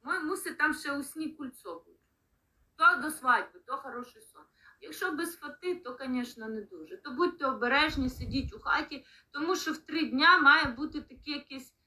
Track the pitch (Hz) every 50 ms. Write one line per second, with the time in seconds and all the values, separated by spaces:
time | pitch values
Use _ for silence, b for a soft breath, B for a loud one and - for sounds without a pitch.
0 | _ 254 330 359 311 311 370 - - 349 254 - 294 320 311 - - 285 285 285
1 | 277 - - 311 311 302 - - 294 254 - - - 190 170 - - _ - _
2 | _ _ _ _ _ _ _ _ _ _ _ _ _ _ _ - 320 349 349 262
3 | 240 311 311 - 262 262 247 - - - _ - _ - 254 277 - 269 240 240
4 | 247 - - - - - _ - - _ b b b b b b - - 311 -
5 | 381 370 320 285 339 339 - - 294 285 285 - - 359 359 349 - 247 247 -
6 | 269 262 254 254 240 233 - 233 220 220 220 220 202 - 190 160 156 - - -
7 | _ 285 254 247 349 359 349 - 285 262 254 214 226 240 262 285 302 311 - 269
8 | 262 254 254 - - - - 269 262 - - 226 - - 277 302 302 - 302 269
9 | b b b b b b _ 277 302 339 381 - - 330 311 - - - 302 330
10 | 311 226 220 262 302 330 370 381 294 277 285 320 311 277 233 240 294 311 - 294
11 | - - 254 - - - 302 285 285 _ 269 269 262 - _ _ _